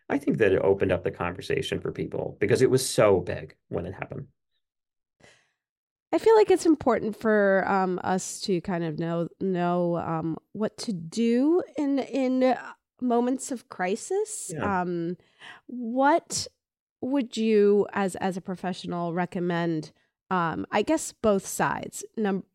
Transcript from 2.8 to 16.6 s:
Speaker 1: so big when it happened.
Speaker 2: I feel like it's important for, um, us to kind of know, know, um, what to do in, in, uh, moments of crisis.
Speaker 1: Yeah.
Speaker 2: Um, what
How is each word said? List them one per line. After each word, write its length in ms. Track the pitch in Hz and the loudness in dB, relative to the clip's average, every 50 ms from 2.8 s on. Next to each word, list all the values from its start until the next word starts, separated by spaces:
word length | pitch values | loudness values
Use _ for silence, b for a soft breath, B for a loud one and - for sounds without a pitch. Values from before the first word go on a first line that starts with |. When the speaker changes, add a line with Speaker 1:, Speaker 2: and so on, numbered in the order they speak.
| - - | 0 0
Speaker 1:
so 320 | - - 113 104 98 90 | 2 4 6 6 6 4
big 360 | - - 98 - 78 - - _ _ - | 2 -4 -8 -10 -10 -14 -20 _ _ -8
when 180 | - 95 87 | -8 -6 -6
it 80 | 90 92 | -8 -10
happened. 340 | - - - - - 139 - _ _ _ _ _ _ _ _ _ _ _ _ _ _ _ _ _ _ b b b b b b b b _ _ _ _ _ _ _ _ _ - | -12 -12 -12 -12 -14 -14 -14 _ _ _ _ _ _ _ _ _ _ _ _ _ _ _ _ _ _ b b b b b b b b _ _ _ _ _ _ _ _ _ -4
Speaker 2:
I 60 | - 330 | -2 2
feel 180 | - 440 453 | 6 8 8
like 140 | 427 415 - | 8 8 8
it's 160 | 381 - - | 6 4 6
important 500 | 349 311 - - 262 226 - - 220 208 | 4 4 4 4 2 2 2 0 -4 -6
for, 480 | - - 220 214 208 202 196 190 190 - - | -2 0 2 4 4 4 4 4 4 2 2
um, 320 | 196 190 190 185 180 180 - | 2 2 2 0 -2 -2 -2
us 380 | - 185 185 - - - - | -2 -2 -2 -2 -6 -10 -10
to 180 | - - 190 170 | -4 -2 -2 -2
kind 220 | - - 185 170 170 | -2 -2 -4 -4 -2
of 140 | 160 151 156 | -4 -4 -4
know, 300 | 165 165 170 170 170 160 - - | -4 -4 -2 -4 -4 -6 -6 -6
know, 580 | 196 190 185 175 175 175 175 180 175 175 170 165 | -4 -2 0 0 0 0 0 0 0 0 0 -2
um, 400 | - - 165 160 165 165 156 - _ _ - | -2 -4 -4 -4 -4 -4 -6 -6 _ _ -8
what 240 | 202 220 208 _ - | -4 -4 -4 _ -6
to 140 | - - 196 | -8 -6 -6
do 680 | 165 165 165 - 214 233 233 233 240 269 302 339 359 - - - - | -6 -8 -8 -4 -2 0 2 2 2 4 4 2 2 0 -2 -6 -4
in, 220 | 294 277 277 269 | -2 0 0 -2
in, 440 | - - 226 277 262 254 254 254 254 | -2 -2 -2 -2 0 0 2 2 2
uh, 140 | 254 240 - - - - _ _ _ _ - | 2 2 0 -4 -14 -18 _ _ _ _ -6
moments 500 | 254 247 233 240 240 247 269 - - - | -2 0 2 2 2 0 -2 -4 -6 -8
of 180 | 277 226 - _ | -10 -10 -10 _
crisis. 800 | - - 185 185 202 226 - - 381 403 427 - - - - - 165 | -8 -6 -4 -2 -2 -4 -4 -4 -4 -4 -4 -4 -6 -12 -10 -10 -8
Speaker 1:
Yeah. 280 | 151 - 202 196 180 | -4 -2 -2 0 0
Speaker 2:
Um, 360 | 180 180 175 170 170 175 180 - B B B B B B B B B - | -2 -2 -4 -4 -4 -4 -6 -8 B B B B B B B B B -14
what 800 | 247 247 240 220 240 254 269 285 320 339 - - - - - - _ _ | -12 -10 -8 -4 0 2 4 4 4 2 0 -4 -8 -8 -8 -10 _ _